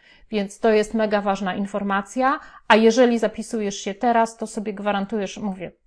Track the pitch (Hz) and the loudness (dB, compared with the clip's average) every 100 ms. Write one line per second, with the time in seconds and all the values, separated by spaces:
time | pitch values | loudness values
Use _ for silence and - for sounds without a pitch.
0 | _ _ - 214 196 - 226 214 214 220 | _ _ -6 -4 -4 0 2 2 2 0
1 | 214 208 202 196 196 185 196 202 202 196 | 0 0 0 -2 -4 -4 -4 -4 -2 -2
2 | 202 254 262 302 - - - 214 226 226 | -2 -2 0 0 -6 -6 4 6 6 6
3 | 240 233 220 220 214 226 202 196 202 196 | 4 4 0 -4 -8 -6 -6 -6 -8 -2
4 | 247 226 226 - 220 - 208 196 202 202 | 0 2 0 -2 -10 -8 -8 -6 -2 -2
5 | 196 220 185 - 208 190 170 - | -2 -4 -6 -6 -8 -6 -10 -16